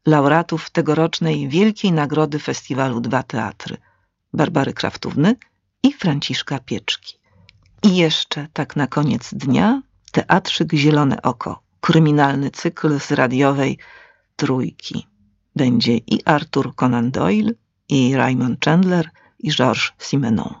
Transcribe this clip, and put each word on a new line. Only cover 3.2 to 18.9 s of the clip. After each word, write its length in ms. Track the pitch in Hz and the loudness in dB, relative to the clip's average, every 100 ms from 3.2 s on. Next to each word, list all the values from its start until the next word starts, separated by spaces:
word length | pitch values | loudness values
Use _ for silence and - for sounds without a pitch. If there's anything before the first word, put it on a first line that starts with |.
Teatry, 540 | - 123 110 - - - _ _ _ _ _ | -4 -6 -6 -8 -12 -14 _ _ _ _ _
Barbary 400 | - 147 160 131 | -2 0 0 -2
Kraftówny 640 | 120 170 - - 113 165 247 _ _ _ _ | -4 -6 -8 -6 0 2 0 _ _ _ _
i 100 | 262 | 0
Franciszka 640 | 285 185 143 - 127 - 139 | 0 -2 -2 -4 -8 -6 -8
Pieczki. 600 | - 101 - - - - _ _ _ _ _ _ | -8 -8 -6 -8 -10 -20 _ _ _ _ _ _
I 140 | 214 180 | 2 4
jeszcze 520 | 165 - - - 147 | 2 0 -4 -8 -10
tak 240 | - 151 - | -8 -6 -2
na 100 | 139 | -2
koniec 480 | - 180 120 - | 0 0 -2 -6
dnia 480 | 135 135 131 190 269 - _ _ | -6 0 2 4 2 -2 _ _
Teatrzyk 600 | - - 185 185 - 160 | -2 2 2 0 -4 0
Zielone 500 | 151 147 147 143 - | 2 4 4 2 0
Oko, 440 | - 127 - - _ _ | -4 -4 -8 -10 _ _
kryminalny 720 | - 160 156 147 139 139 139 | 2 4 4 4 2 0 -4
cykl 500 | - 170 - 160 143 | -4 -6 -2 -2 -2
z 120 | - | -2
radiowej 640 | 143 131 127 139 139 135 - - - - _ _ - | 0 2 2 2 2 0 -4 -10 -20 -20 _ _ -6
Trójki. 720 | 143 131 127 - - - - _ _ _ _ - | -2 -2 -4 -8 -12 -12 -12 _ _ _ _ -2
Będzie 400 | 131 120 120 117 | 2 2 2 -2
i 280 | - - | -2 -4
Arthur 500 | - 151 - - 131 | 0 0 0 -4 -4
Conan 360 | - 127 120 120 | -2 0 0 -2
Doyle, 420 | 131 160 214 214 233 _ _ - | 0 0 0 0 -4 _ _ -2
i 280 | 143 127 135 | 2 2 2
Raymond 480 | 123 127 127 123 | 0 0 -2 -2
Chandler, 460 | - 165 190 | 2 4 4